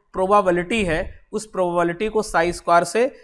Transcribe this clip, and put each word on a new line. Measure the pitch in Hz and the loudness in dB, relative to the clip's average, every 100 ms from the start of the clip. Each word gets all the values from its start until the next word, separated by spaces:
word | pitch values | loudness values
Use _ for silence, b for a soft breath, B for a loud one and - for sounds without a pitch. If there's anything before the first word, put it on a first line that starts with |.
| _ | _
प्रोबेबिलिटी | 185 185 208 185 175 175 226 | -4 2 4 4 0 0 -2
है, | 185 160 196 - - | -2 -2 -4 -12 -12
उस | 214 208 | -10 -8
प्रोबेबिलिटी | 185 180 175 170 175 214 | -4 -2 0 0 -2 -2
को | 214 | -2
साई | 208 180 170 | -2 0 -2
स्क्वायर | 170 - 170 | -2 2 2
से | 175 220 262 B | 2 0 -2 B